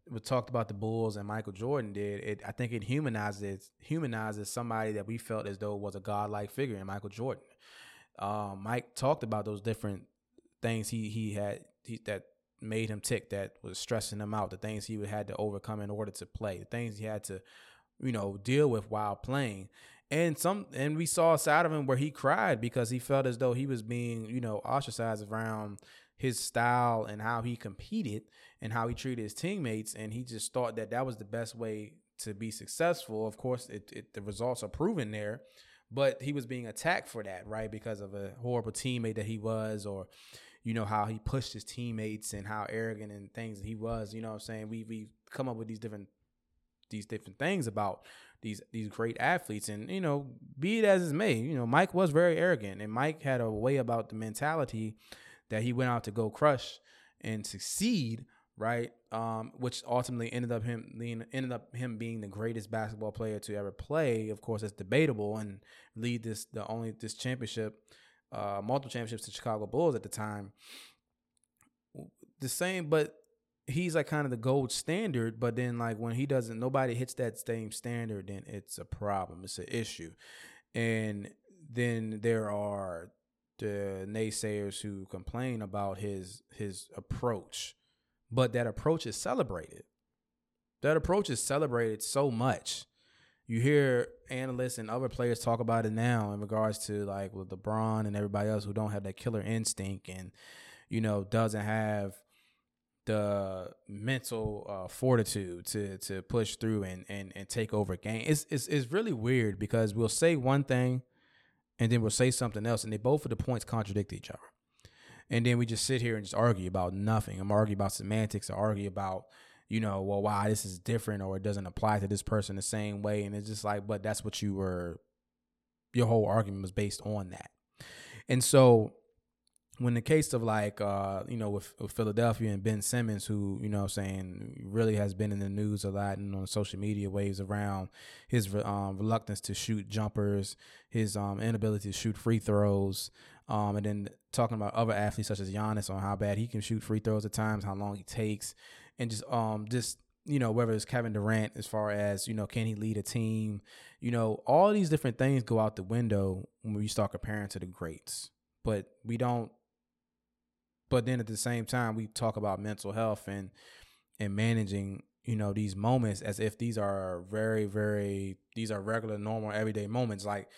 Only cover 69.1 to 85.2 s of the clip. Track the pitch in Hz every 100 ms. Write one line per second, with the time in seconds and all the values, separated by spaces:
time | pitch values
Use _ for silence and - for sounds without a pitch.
69.1 | 113 - - 120 107 101 127 170 117 104
70.1 | - 107 104 98 - - - - _ _
71.1 | _ _ _ _ _ _ _ _ 139 147
72.1 | _ - - 131 - 180 185 151 160 151
73.1 | - _ _ _ _ - 139 180 156 135
74.1 | 151 143 120 127 139 127 - - 180 220
75.1 | 127 113 113 120 117 123 120 117 107 117
76.1 | 117 143 135 113 113 127 135 131 117 127
77.1 | - 117 110 - 113 107 - 120 120 113
78.1 | 104 92 98 - 104 - - - - 104
79.1 | 98 87 85 95 - - 117 107 - 82
80.1 | - - - - - _ 117 117 110 110
81.1 | 101 101 - _ 180 156 120 120 113 110
82.1 | 107 117 113 107 104 104 101 95 85 87
83.1 | _ _ _ _ - 104 101 98 95 98
84.1 | 110 110 - 107 104 101 - 104 98 95
85.1 | 95